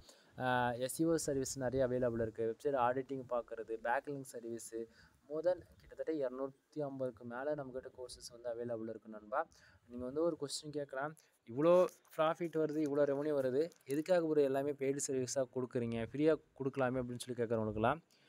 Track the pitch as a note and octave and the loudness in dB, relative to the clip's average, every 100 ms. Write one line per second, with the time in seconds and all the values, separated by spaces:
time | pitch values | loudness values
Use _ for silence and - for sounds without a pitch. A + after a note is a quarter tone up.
0 | - - _ - B2+ B2 B2 A#2+ C3 - | -14 -20 _ -4 0 2 2 0 -4 0
1 | D#3+ D#3+ - C#3 C3 C#3 B2+ C3 B2+ B2 | 2 2 2 -2 -2 -2 0 2 2 2
2 | B2 A#2 A2+ G#2+ A2+ A2+ D3 C#3 A#2+ C3 | 2 0 -2 -2 -2 -2 0 2 2 2
3 | C3 C3+ A#2+ B2 A2+ A2+ G#2+ A2+ A2+ B2+ | -4 -6 -4 -4 -4 -8 -8 -6 -2 -2
4 | D3 C#3+ C3 B2 A#2 A#2 - A2+ A2+ - | -2 -8 -10 -12 -8 -10 -8 -10 -10 -14
5 | - _ - D#3 E3 F3+ - - - - | -20 _ -10 -2 0 -2 -6 -20 -16 -8
6 | C3+ D#3+ B2+ B2+ C3+ C3+ _ D3+ C#3+ C3+ | -4 -2 -2 -4 -8 -10 _ -6 -6 -4
7 | C3 A#2 A#2+ A#2+ C#3 D3 C3+ B2 B2+ - | -6 -6 -10 -6 -4 -4 -6 -10 -12 -12
8 | B2 - - A#2+ A#2+ A#2 A#2+ A#2 A2+ A2 | -14 -14 -18 -10 -8 -6 -4 -4 -6 -10
9 | A2 G#2+ G#2 C3 E3+ - - - - B2 | -12 -16 -4 -4 -4 -8 -20 -20 -16 -10
10 | B2 C#3+ E3+ D3+ C#3 - D3+ D3 C#3 C3 | -6 0 0 0 -4 -6 -6 -6 -6 -4
11 | D3 D#3+ _ _ - A#2 D#3+ F3+ F3+ - | -6 -8 _ _ -8 2 8 8 6 0
12 | _ - D#3 E3 F3 D#3 D#3 D3+ D3+ C#3+ | _ 0 2 0 -2 0 0 2 0 2
13 | C#3+ C#3 D3+ C#3+ C3 B2+ E3 - - C#3+ | 2 2 0 2 2 2 0 -4 -4 -2
14 | D#3 F3+ D#3+ D3+ C#3 C3+ C#3+ C3+ C3+ C#3 | 2 2 4 4 4 4 0 0 0 0
15 | C#3 C3 B2+ - B2+ - B2 B2+ A#2 A#2 | -2 -2 0 -2 -2 -2 -2 -2 -2 -2
16 | A2+ C3+ D3+ D#3 - - C3+ C3 B2+ C3 | -2 2 4 4 0 -6 -4 0 2 0
17 | B2 B2 - A#2+ A2+ A2+ A2 G#2+ A2+ D3+ | -2 -6 -6 -2 0 2 0 2 2 2
18 | - _ | -4 _